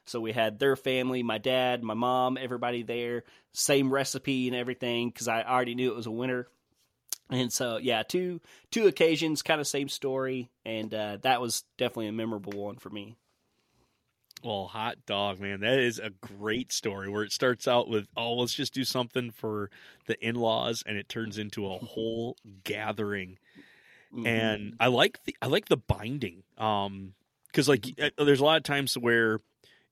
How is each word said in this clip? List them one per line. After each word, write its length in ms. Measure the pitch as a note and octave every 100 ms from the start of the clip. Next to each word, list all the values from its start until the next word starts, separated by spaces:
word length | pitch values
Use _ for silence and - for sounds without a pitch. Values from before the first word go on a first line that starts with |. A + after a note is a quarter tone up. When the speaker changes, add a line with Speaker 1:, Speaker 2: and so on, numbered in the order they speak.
| -
Speaker 1:
So 160 | A#2+
we 100 | A2+
had 260 | A2 A2 G#2+
their 200 | C#3 C3
family, 440 | C3+ B2+ B2+ B2+
my 160 | A#2+ A2
dad, 460 | B2+ B2+ B2+ B2
my 120 | A2+ A2
mom, 420 | B2 B2+ B2+ C3
everybody 460 | B2+ B2 B2 A#2+
there, 400 | A2 A#2+ A#2+ A#2+ - - _
same 400 | - - C#3 C3
recipe 560 | C3+ C3 C3 - C3 B2
and 80 | B2
everything, 560 | B2 A#2+ B2 A#2+ A#2+
'cause 160 | - A#2
I 160 | A2+
already 320 | A2+ B2+ B2 A#2+
knew 160 | B2+
it 40 | A2+
was 80 | A2+
a 60 |
winner. 360 | A2+ B2+ B2+ B2 _ _ _ _ _ - - -
And 220 | B2+ B2
so, 240 | - B2 A2+
yeah, 260 | B2 A2+
two, 360 | A2 F3+ F3+ F3 _ - -
two 160 | A#3 G#3
occasions, 540 | - E3 D#3 D#3+ D3+
kinda 240 | - D#3 C#3
same 240 | C#3+ C#3
story. 600 | - C3+ C3+ C3 C3 B2 _
And, 300 | A2+ A2 A2
uh, 240 | G#2+ G#2 G2+
that 180 | B2+ B2
was 220 | A#2+ - - -
definitely 300 | B2 - G#2+
a 40 |
memorable 400 | A2 A2+ G#2+ G2+ G2+
one 140 | G2+ G2
for 120 | G2
me. 280 | G#2+ G2+ A2+ _ _ _ _ _ _ _ _ _ _ _ -
Speaker 2:
Well, 240 | A#2+ G2+ F#2+
hot 380 | A2 A2+ - -
dog, 320 | G2+ G2+ F#2+
man. 220 | G2 G2
That 180 | G#2+ C3+
is 180 | A#2+ A2
a 140 | G#2+
great 600 | F#2+ G#2+ G2 G#2+ A#2 B2+
story 380 | - A2+ G2 G2
where 140 | G#2
it 80 | G#2+
starts 360 | - C3 A#2+ -
out 200 | B2 -
with, 200 | A2 G2+ -
"Oh, 180 | A#2 A#2+
let's 180 | A#2+
just 200 | - C3 C3+
do 80 |
something 480 | B2 C3 A#2+ C3+ A#2+
for 400 | - A2+ G#2+ G2+ - - - -
the 180 | A2+
in-laws," 600 | A2+ A#2+ A2+ A2+ B2 A2+ -
and 120 | G#2
it 120 | -
turns 280 | A#2 A2 G#2
into 260 | G#2 A2 G2
a 120 | F#2
Speaker 1:
<laughs> 20 |
Speaker 2:
whole 580 | A2+ - A2+ A2+ A#2 - G#2+ F#2+
gathering. 760 | F#2+ G2+ G#2+ G#2+ G#2 G2+ F#2 F#2+ _ - - _ _ - _
Speaker 1:
Mm-hmm. 140 | A#2+ A2+
Speaker 2:
And 480 | A2+ A2 G#2+ G#2 A#2
I 80 | A#2+
like 360 | B2 D#3 -
the, 120 | - -
I 60 | B2+
like 180 | F3 -
the 100 | C#3+
binding, 640 | - F#2+ G#2+ C#3+ G#2+ E2+ - -
um, 560 | A2 G#2 G2 G2 F#2+ - _ _ _
'cause, 140 | - C#3
like, 140 | C3
Speaker 1:
Mm-hmm. 380 | A2+ - D3 -
Speaker 2:
uh, 40 | D3
there's 140 | C3+
a 60 | D3
lot 120 | D#3+
of 60 |
times 320 | C3+ C#3+ C3+ C3
where 440 | A#2+ A#2 A2+ A2 _ _ _ _ _